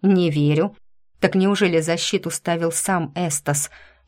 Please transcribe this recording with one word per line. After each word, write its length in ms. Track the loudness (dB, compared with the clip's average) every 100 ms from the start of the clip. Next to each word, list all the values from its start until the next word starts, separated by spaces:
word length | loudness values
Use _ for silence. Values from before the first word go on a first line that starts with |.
не 280 | 2 4 2
верю. 460 | 2 2 2 0 -4 -20 -20 _ _
Так 100 | 0 2
неужели 440 | 2 2 2 2
защиту 500 | 0 -2 -2 -4 -4
ставил 400 | -6 -4 -2 -2
сам 400 | -2 -2 -2 -2
Эстас 560 | -4 -4 -4 -4 -4 -4 -12 -20 _